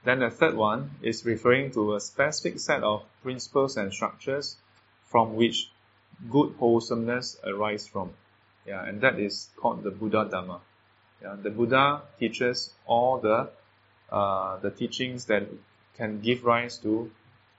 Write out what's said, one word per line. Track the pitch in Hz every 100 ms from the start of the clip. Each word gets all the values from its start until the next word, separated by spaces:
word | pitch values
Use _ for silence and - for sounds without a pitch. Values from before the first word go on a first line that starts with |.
Then | 123 131
the | 117
third | - 160 -
one | 107 117 143 -
is | 117 113 120
referring | 113 120 127 139
to | 117 104
a | 104
specific | - - 139 151 175 156
set | - 143
of | 107 107 - _
principles | 131 127 - 143 135 120
and | 98
structures | 98 110 - - 139 139 - _ _ _ _ _
from | 120 113 110
which | 120 117 - _ _ _ _ - 120
good | 135 147 -
wholesomeness | 120 117 113 117 113 123 120 -
arise | 104 101 107 104 -
from. | 98 90 - _ _ _ _ -
Yeah, | 95
and | 98 104
that | 131 113
is | 104 - - -
called | 120 -
the | 101
Buddha | 95 107 107 101
Dharma. | 92 90 87 _ _ _ _ _ _
Yeah, | 98 101
the | 104
Buddha | 107 117 131 139 147 - -
teaches | 113 - 123 127 - _ -
all | 117 127 131
the, | 110 113 135 - _ _ _ _ -
uh, | 101 101 95 95 95
the | 101
teachings | - 120 - 127 127 -
that | 104 101 - _ _ _ -
can | 110 107
give | 107 123
rise | 120 117 120 -
to | 110 110 110 - _ _ _